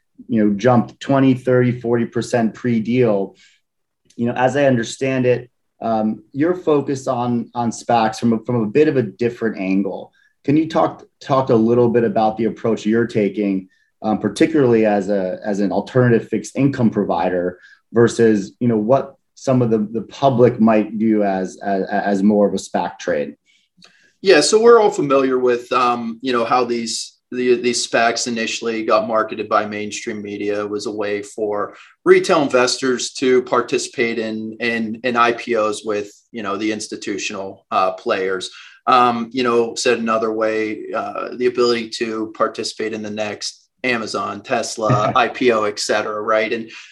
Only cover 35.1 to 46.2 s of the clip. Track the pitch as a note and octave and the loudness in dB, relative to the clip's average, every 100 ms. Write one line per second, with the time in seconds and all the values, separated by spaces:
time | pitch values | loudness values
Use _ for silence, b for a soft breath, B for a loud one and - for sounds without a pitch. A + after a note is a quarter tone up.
35.1 | A#2+ A#2+ A#2+ - A2+ G#2+ G#2 A2 G#2 G2+ | 2 2 0 -2 -2 0 -2 -4 -4 -6
36.1 | - _ A#2 G2+ G2+ G#2+ G#2+ G#2+ G#2 - | -14 _ -10 -8 -4 -4 -4 -8 -10 -8
37.1 | G2 - G2+ F#2+ G2 _ G#2 F#2 G#2+ A#2 | -6 -6 -8 -10 -14 _ -2 0 -2 -2
38.1 | G2+ F#2+ F#2 - B B B - B2+ B2 | -2 -2 -4 -8 B B B 2 4 4
39.1 | A#2 A2+ C3 B2 A#2 A#2 - B2+ A2+ A2+ | 0 -4 -2 0 2 0 -2 0 0 0
40.1 | A2 A2+ A2 A2 A2 G#2+ G#2+ - G#2+ G#2 | 0 -2 -2 -2 -2 -4 -6 -8 -8 -6
41.1 | - - A2 B2 B2 A#2+ A#2 A2 - A2+ | -8 -10 -2 -2 2 2 0 -4 -6 -6
42.1 | A2 A2 - A2 - - - A2 A2 G#2+ | -4 -6 -2 -2 -2 -8 -6 -6 -6 -8
43.1 | G#2 G#2 G2 - - _ _ B2+ A#2+ G#2 | -6 -6 -8 -10 -12 _ _ -4 -2 -4
44.1 | G2+ G2+ G2+ - A#2+ - - G#2+ G#2 A2 | -4 -4 -8 -4 -4 -4 -2 0 2 2
45.1 | B2+ A#2+ - B2 A2+ G#2 G#2 - G#2+ A2 | 0 -2 0 2 2 0 -4 -2 -2 -2
46.1 | G#2+ | -6